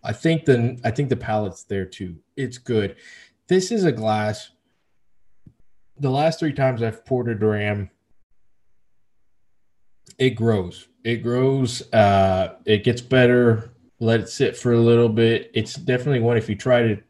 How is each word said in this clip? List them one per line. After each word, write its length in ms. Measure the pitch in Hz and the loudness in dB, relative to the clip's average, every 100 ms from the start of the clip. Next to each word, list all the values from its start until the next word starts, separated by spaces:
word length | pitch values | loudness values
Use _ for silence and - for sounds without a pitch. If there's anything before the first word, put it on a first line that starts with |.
I 80 | - | -8
think 320 | 113 160 165 - | -4 0 0 4
the, 340 | 123 120 127 | 2 2 -2
I 60 | - | -4
think 180 | 110 139 | -4 -2
the 80 | 123 | -2
palate's 460 | - 107 104 92 | -2 -4 -4 -10
there 200 | - 98 92 | -10 -8 -8
too. 300 | - 92 82 _ - | -10 -14 -14 _ -10
It's 220 | 131 123 | -10 -10
good. 380 | - 113 101 - - - - _ _ | -4 -2 -2 -8 -20 -20 -20 _ _
This 240 | 185 185 | 0 2
is 140 | 233 | 0
a 80 | 180 | 0
glass. 580 | 113 110 107 107 107 - _ _ _ _ _ _ _ - - - _ - - _ _ | 0 -2 0 -2 -6 -12 _ _ _ _ _ _ _ -20 -20 -20 _ -20 -20 _ _
The 120 | 139 | -2
last 280 | 131 156 160 | 2 0 0
three 140 | 160 | -4
times 300 | 139 135 120 | 0 0 0
I've 220 | 113 107 | -4 -6
poured 240 | - 127 117 | -4 -4 -2
a 60 | |
dram, 560 | 110 107 104 104 101 98 _ _ _ _ _ _ _ _ _ _ _ _ _ _ _ _ _ _ _ _ - _ - | 0 0 0 -2 -4 -6 _ _ _ _ _ _ _ _ _ _ _ _ _ _ _ _ _ _ _ _ -20 _ -2
it 120 | 131 | -2
grows. 580 | 113 113 107 87 - - _ | 0 0 0 -2 -12 -20 _
It 120 | - 117 | -6 -4
grows. 640 | 110 123 131 135 127 - - | -2 0 0 0 -2 -4 -6
Uh, 600 | 113 101 98 95 92 92 - | -2 2 2 2 0 -4 -8
it 180 | - 107 | -2 0
gets 160 | 113 120 | 0 -4
better. 720 | - 131 123 123 120 110 - _ _ _ | 0 2 4 4 2 0 -4 _ _ _
Let 200 | 113 113 | 0 0
it 80 | - | -2
sit 280 | - 131 - | -2 -2 -2
for 160 | 123 | 0
a 80 | 117 | 4
little 280 | 117 117 117 | 6 6 4
bit. 420 | 110 113 113 - | 4 2 2 -2
It's 200 | - 107 | -6 -6
definitely 460 | - - 123 147 131 | -8 -4 -2 0 0
one, 160 | 113 120 | 2 0
if 120 | 101 | -2
you 80 | 101 | -6
try 260 | 131 123 | 2 2
to 140 | 117 101 _ | 2 -2 _